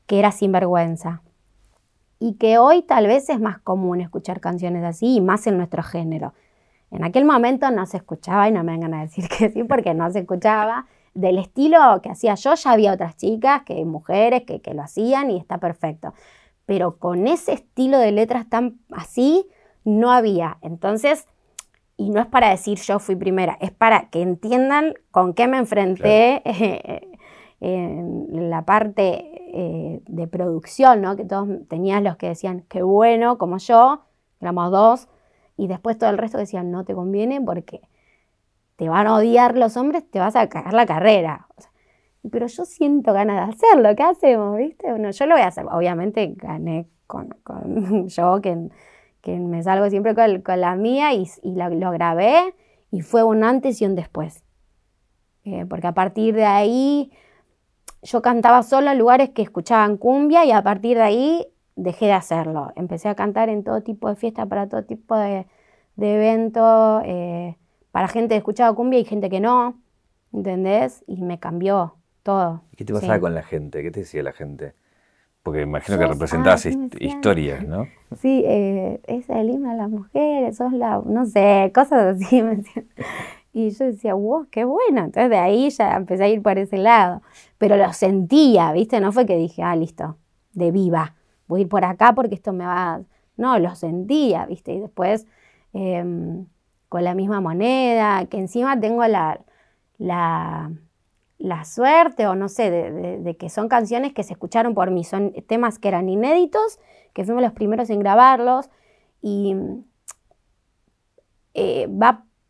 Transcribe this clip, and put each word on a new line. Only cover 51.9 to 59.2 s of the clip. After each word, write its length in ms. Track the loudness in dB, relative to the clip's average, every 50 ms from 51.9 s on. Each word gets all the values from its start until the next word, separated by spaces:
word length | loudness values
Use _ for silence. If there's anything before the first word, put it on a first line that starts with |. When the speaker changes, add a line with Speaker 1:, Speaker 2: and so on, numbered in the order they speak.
Speaker 1:
grabé 640 | -2 -2 -2 0 0 2 2 4 4 4 4 2 -2 _ _ _ _ _ _ _
y 100 | -10 -10 -4
fue 220 | 0 2 4 4
un 200 | 4 4 4 4
antes 360 | 2 2 2 0 -2 -2 -2 -2
y 40 |
un 80 | -2 -2
después. 480 | -4 -6 -8 -10 -10 -10 -10 -12 -18 _ _ _ _ _ _ _ _ _ _ _ _ _ _ _ _ _ _ _ _ -14
Eh, 220 | -12 -10 -10 -10 -10
porque 180 | -8 -6 -6
a 60 | -4 -2
partir 420 | -2 -2 -2 -2 -2 0 0 2
de 100 | 2 2
ahí 640 | 2 4 2 2 2 2 0 0 2 0 0 -2 -4 _ _ _ _ _ _ _ _ _ _ _ _ _ _ _ -20 -20 _ -8
yo 200 | -6 -4 0 0
cantaba 400 | 2 2 4 6 6 6 6 4
sola 300 | 2 2 2 2 2 2
en 60 | 2
lugares 320 | 4 6 6 4